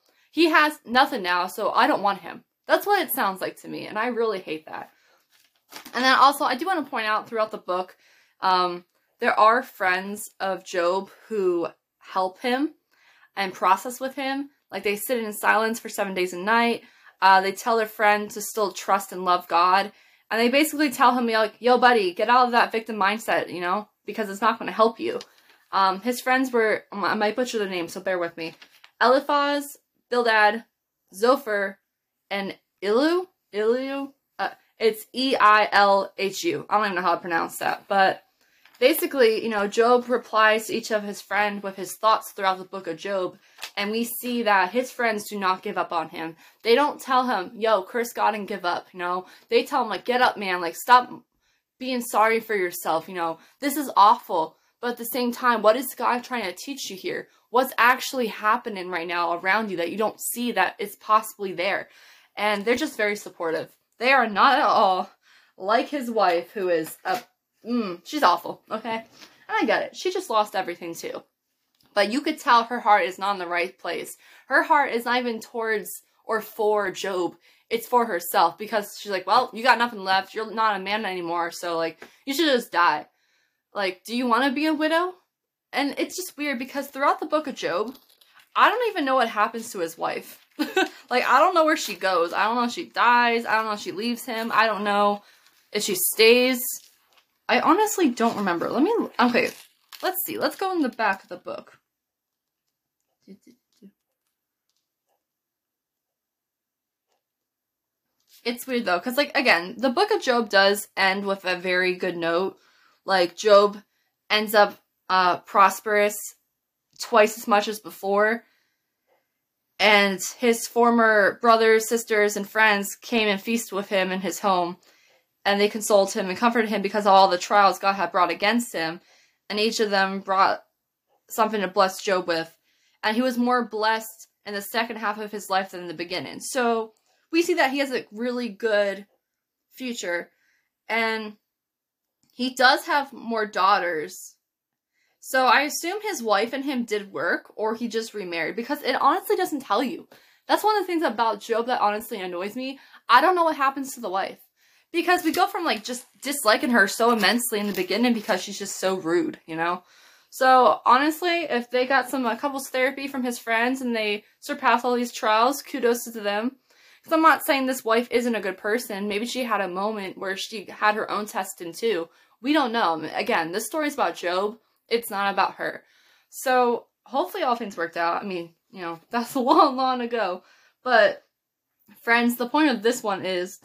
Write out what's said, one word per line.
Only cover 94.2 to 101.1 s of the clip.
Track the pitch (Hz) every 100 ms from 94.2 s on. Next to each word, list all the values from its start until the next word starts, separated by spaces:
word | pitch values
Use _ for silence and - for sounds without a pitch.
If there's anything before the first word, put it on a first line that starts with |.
| -
him. | 226 226
I | 196 220
don't | 196
know | 208 202 202 202 _ _ _ _ _
if | 208
she | 208 190
stays. | - - 220 247 254 240 - - _ _ _ _ _ _ -
I | 233
honestly | 269 370 427 392 294
don't | 240 233 -
remember. | 190 170 -
Let | 226
me, | 359 440 214 -
okay, | 240 220 - - - _ _ -
let's | 339 359 -
see. | 107
Let's | 285 -
go | 381
in | 359
the | 254
back | - 208